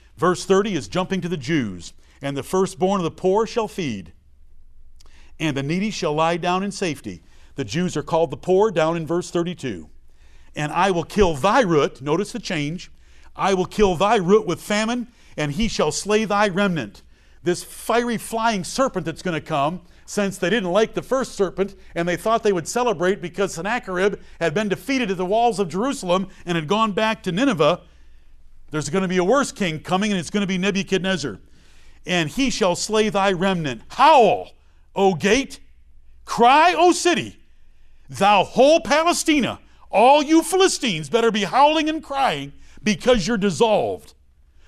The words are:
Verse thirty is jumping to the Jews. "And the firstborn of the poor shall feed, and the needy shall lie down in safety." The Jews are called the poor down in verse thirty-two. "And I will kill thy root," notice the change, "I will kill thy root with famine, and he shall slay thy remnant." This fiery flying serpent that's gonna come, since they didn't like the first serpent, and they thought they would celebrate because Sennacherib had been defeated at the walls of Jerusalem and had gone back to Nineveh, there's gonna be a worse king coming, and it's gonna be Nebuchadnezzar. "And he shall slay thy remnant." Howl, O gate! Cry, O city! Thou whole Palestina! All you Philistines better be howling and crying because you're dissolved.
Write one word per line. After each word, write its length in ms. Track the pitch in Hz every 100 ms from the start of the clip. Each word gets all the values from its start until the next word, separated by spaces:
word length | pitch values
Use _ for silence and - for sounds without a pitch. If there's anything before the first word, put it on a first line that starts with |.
| _ -
Verse 280 | 170 180
thirty 300 | - 190 214
is 140 | 170 -
jumping 320 | 175 185 190
to 60 | 175
the 80 | 175
Jews. 580 | 123 165 110 90 82 - - _
"And 160 | 139 139
the 60 |
firstborn 580 | - 190 190 - 185 196
of 40 |
the 60 | 185
poor 360 | - 185 202 220
shall 220 | 233 214
feed, 440 | - 151 104 82 - _ - - - - - - - - - - -
and 180 | 160 139
the 60 |
needy 280 | 139 180 214
shall 220 | - 165
lie 240 | 151 160 175
down 260 | 175 180
in 100 | 202
safety." 500 | 190 185 143 107 85 - - -
The 100 | -
Jews 320 | 117 143 180 151
are 60 |
called 280 | - 165 165
the 60 | 147
poor 340 | - 185 220
down 260 | 165 156 170
in 100 | 156
verse 240 | 175 170
thirty-two. 580 | 175 170 175 131 90 78 - - - - - - -
"And 160 | 143
I 180 | - 196
will 140 | 170
kill 300 | - 208 185
thy 260 | 147 190 254
root," 420 | 202 156 139 -
notice 300 | 139 165 208
the 80 | -
change, 500 | - 143 147 175 - - - - - -
"I 180 | 180
will 120 | 190 180
kill 280 | - 202
thy 220 | 165 202 226
root 300 | 170 214 180
with 140 | 160
famine, 460 | - 208 220 247 233 _ - -
and 160 | 151
he 160 | 147 180
shall 240 | - 156
slay 320 | - 190 214
thy 240 | 190 202 214
remnant." 540 | 175 202 165 104 - - - _ -
This 180 | 170 175
fiery 560 | - - - 233 240 220
flying 460 | - 226 226 208
serpent 420 | 165 - 269 185 160
that's 160 | 160
gonna 180 | 180 160
come, 400 | - 151 143 180 - -
since 320 | - - 196 190
they 140 | 196
didn't 220 | 233 185
like 220 | 190 233
the 80 | -
first 340 | - 269 240 -
serpent, 400 | 185 - 196 - -
and 140 | 170 175
they 80 | 170
thought 260 | 220 226
they 100 | 220
would 140 | 185 -
celebrate 560 | 233 247 160 180 202
because 320 | 165 - 196
Sennacherib 680 | - 170 156 190 180 202 196 - -
had 120 | 170
been 160 | 165 214
defeated 400 | 185 - 269 220
at 100 | 180
the 60 |
walls 360 | 180 214 240 190
of 80 | 185
Jerusalem 580 | 170 262 269 180 180 196 -
and 120 | 170 170
had 100 | 147
gone 260 | 208 220
back 300 | 196 220 220
to 100 | 185
Nineveh, 500 | 175 277 151 151 175 - - - - - - - - -
there's 180 | 151 151
gonna 160 | 185 185
be 120 | 185
a 60 |
worse 280 | 180 277 269
king 260 | - 185 156
coming, 320 | - 185 214
and 80 | 196
it's 120 | 160
gonna 180 | 208 190
be 100 | 185
Nebuchadnezzar. 800 | 196 196 - 185 190 185 131 92 - - - - - -
"And 240 | - 180 151
he 220 | - 269
shall 240 | - 190
slay 340 | 175 - 214 214
thy 220 | 202 196
remnant." 520 | 180 190 180 151 113 -
Howl, 600 | - 285 302 202 104 90 - _ _ _ 180
O 180 | 196
gate! 460 | 165 190 247 269 - - - - - - -
Cry, 500 | - - 240 285 339 320
O 140 | 349
city! 480 | 339 349 320 196 - - - - - - - -
Thou 340 | 131 196 202
whole 380 | 156 - 269 330
Palestina! 800 | 320 294 330 302 - 302 165 101 - - -
All 300 | 185 240 294
you 220 | 294 320
Philistines 640 | 320 370 381 - 254 160 147
better 240 | 226 226
be 100 | 214
howling 460 | 185 226 294 311 311
and 120 | 311
crying 520 | - 277 254 147 139 - - -
because 460 | 208 190 226 247 170
you're 100 | 226
dissolved. 800 | 202 156 233 202 107 107 - _ _ _ _ _